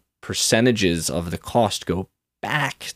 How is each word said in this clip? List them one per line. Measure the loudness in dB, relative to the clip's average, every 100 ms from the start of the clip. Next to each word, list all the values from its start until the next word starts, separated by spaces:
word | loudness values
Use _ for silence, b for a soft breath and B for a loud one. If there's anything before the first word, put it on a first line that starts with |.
| -16 _
percentages | -8 -4 2 4 4 4 2 2 -2
of | -4 -4
the | -6
cost | -2 2 2 0 -4
go | -4 -4 _ _ _
back | -4 -2 -2 -6 -12